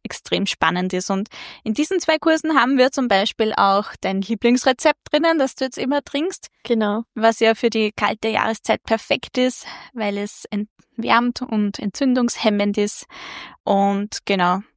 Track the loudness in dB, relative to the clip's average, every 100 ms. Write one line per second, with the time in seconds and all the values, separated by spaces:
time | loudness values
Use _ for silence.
0 | -14 -12 -4 -2 -2 0 0 0 -2 -2
1 | -2 -4 -4 -12 -18 -10 -4 -2 0 0
2 | 0 0 2 2 2 2 4 4 4 2
3 | 2 2 0 0 0 2 4 2 0 -6
4 | -4 -2 -4 0 2 2 2 2 2 0
5 | 0 0 2 2 0 -2 -6 -4 -2 -2
6 | -2 -4 -4 -6 -14 _ -2 0 0 -2
7 | -6 2 2 4 2 2 0 0 -2 0
8 | -2 -2 -2 0 0 -2 -2 -2 0 -2
9 | 0 -4 -4 0 0 -2 -10 -16 -14 -6
10 | -4 -4 -6 -10 -8 -6 -8 _ _ -6
11 | 2 2 2 -2 -4 -2 -2 -2 -6 -2
12 | 0 2 0 0 0 2 0 0 -2 -4
13 | -10 -16 -16 -14 -16 -8 0 2 2 0
14 | -4 -6 -2 0 2 0 -6